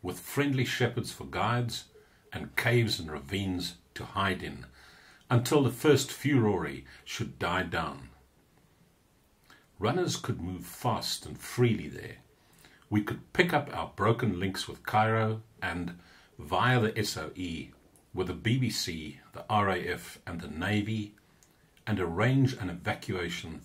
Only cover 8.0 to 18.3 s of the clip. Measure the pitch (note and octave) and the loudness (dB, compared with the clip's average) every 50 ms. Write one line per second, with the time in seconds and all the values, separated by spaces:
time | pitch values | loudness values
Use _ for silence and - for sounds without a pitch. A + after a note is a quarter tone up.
8 | C2 - - - _ _ _ _ _ _ _ _ _ _ _ _ _ _ _ _ | -16 -18 -20 -20 _ _ _ _ _ _ _ _ _ _ _ _ _ _ _ _
9 | _ _ _ _ _ _ _ _ _ _ - - _ _ _ - F#2 A2 - F#3 | _ _ _ _ _ _ _ _ _ _ -20 -20 _ _ _ -2 0 0 2 2
10 | F3+ C#3 - - - - - C2 E2 F2+ F#2 F2+ - - - - - - A2 - | 2 0 0 -2 -4 -4 -4 -4 -4 -6 -6 -8 -10 -14 -14 -4 -2 -2 -2 0
11 | - - - - - - - - - - - - B2 A#2 G2 F2 D#2+ C#2+ C2 - | -2 -4 -6 -6 -6 -12 -12 -12 -12 -8 2 4 4 4 4 2 -2 -8 -10 -12
12 | - - - - - _ _ _ _ _ - - - - - - _ _ G#2+ G#2+ | -12 -14 -14 -16 -20 _ _ _ _ _ -20 -20 -20 -20 -20 -20 _ _ 2 2
13 | G#2 - - - - - _ - F3+ E3+ D3+ C#3+ C#3 - - - E2 - - - | 2 2 -6 -8 -8 -4 _ 2 4 4 4 0 0 0 -6 -6 -6 -6 -2 2
14 | G2 A2 A2+ - - G#2+ F2+ F2 F#2+ G2 F#2+ - - - - - - - - G#2+ | 2 4 4 4 2 0 0 0 -2 -4 -4 -4 -8 -8 -10 -10 -8 0 2 4
15 | A2 A2 A2 A2+ A2 A2 A2 A2 - - - - - F2+ E2+ F2 E2+ F2 F2 - | 4 4 4 2 2 2 0 -4 -8 -16 -12 -8 -6 -6 -4 -4 -6 -6 -8 -10
16 | - - - - - - _ - D#2+ D2 F#2 F#2 A2 B2+ B2+ B2 G#2+ G#2+ - F#2 | -16 -20 -20 -20 -20 -20 _ -16 -6 -2 0 4 4 6 6 4 4 2 0 -2
17 | E2 - - F#2 D#2 D2+ - - F2+ F2 E2+ D#2+ - - - - _ _ _ - | -4 -2 -4 -6 -8 -8 -8 -6 -6 -6 -6 -8 -8 -12 -16 -20 _ _ _ -20
18 | _ _ - F#2 F#2 F2+ | _ _ -4 -4 -2 -2